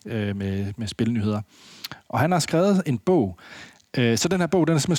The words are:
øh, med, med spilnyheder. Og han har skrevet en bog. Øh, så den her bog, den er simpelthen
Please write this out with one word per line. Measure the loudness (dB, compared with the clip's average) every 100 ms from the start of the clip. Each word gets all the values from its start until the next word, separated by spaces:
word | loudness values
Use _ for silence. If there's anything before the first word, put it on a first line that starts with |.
| -8
øh, | -4 -4 -4
med, | -4 -4 -4 -6
med | -8
spilnyheder. | -2 -2 0 -2 -2 -6 -18 -20 -20 -18 -18 -8
Og | -2
han | 0
har | 0
skrevet | 0 2 2 2 0
en | -2
bog. | 2 2 2 -4 -18 -20 -20 -20 _ 0
Øh, | 2 2
så | 0
den | 0
her | 2
bog, | 2 4
den | 2
er |
simpelthen | 2